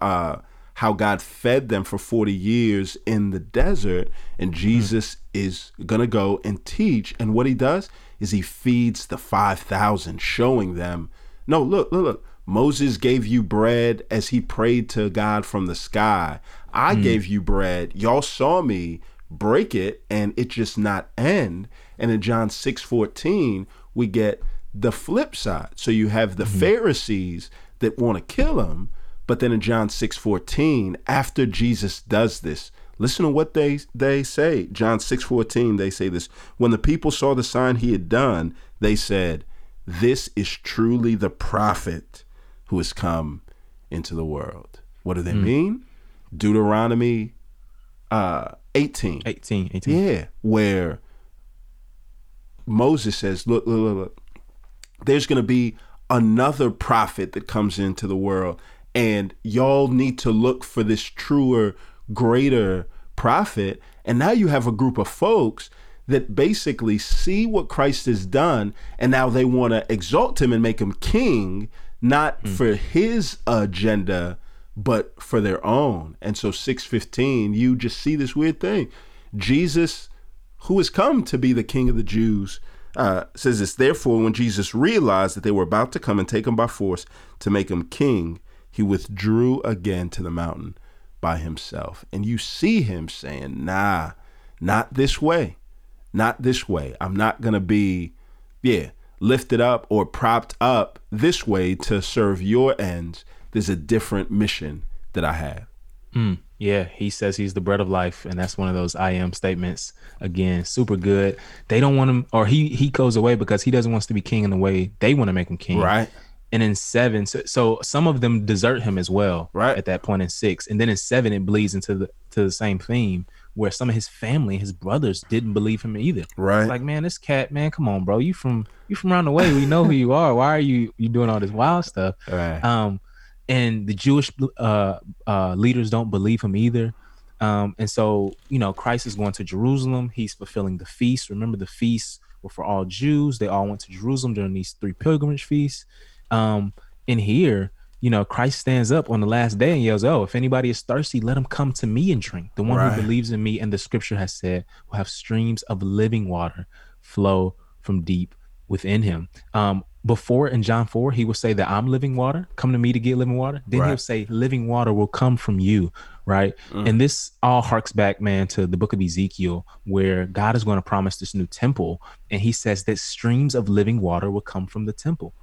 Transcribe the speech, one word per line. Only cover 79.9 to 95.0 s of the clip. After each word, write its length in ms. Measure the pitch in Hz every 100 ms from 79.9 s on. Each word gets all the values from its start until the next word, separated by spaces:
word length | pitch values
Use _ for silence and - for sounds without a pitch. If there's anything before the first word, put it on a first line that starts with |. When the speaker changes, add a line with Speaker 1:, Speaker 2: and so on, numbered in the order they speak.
| - - - - - - -
Speaker 1:
who 140 | - 190
has 120 | -
come 320 | - 240 269
to 140 | - 135
be 140 | 127
the 100 | 123
King 240 | 113 131 127
of 80 | 117
the 60 |
Jews, 560 | 110 107 113 104 98 - - - - -
uh, 280 | 107 92 - -
says 240 | 131 113
this, 140 | 98
"Therefore, 460 | - 131 165 131 113
when 100 | 113
Jesus 420 | 107 120 101 95
realized 600 | 113 160 226 131 95 95 98
that 80 |
they 60 | 104
were 120 | 101
about 300 | 87 107 123
to 60 | -
come 180 | - 101
and 100 | 92
take 180 | 110 113
him 100 | 117
by 100 | 117
force 400 | - 98 90 - - - -
to 120 | 101
make 200 | 101 95
him 140 | 87
king, 560 | 85 - 143 110 82 82 - - -
he 120 | -
withdrew 800 | 104 95 - 98 104 110 123 131
again 460 | - 101 95 90 87
to 120 | -
the 80 | 87
mountain 460 | 85 85 78 78 - - - - -
by 160 | 85 80
himself." 640 | 82 78 - - - 90 -
And 140 | 98 104
you 100 | 117
see 440 | - - 185 220
him 260 | 120 90 80
saying, 560 | - 69 71 67 67
"Nah, 480 | 73 - 202 90 78 - - - - -
not 340 | 85 107 -
this 280 | 131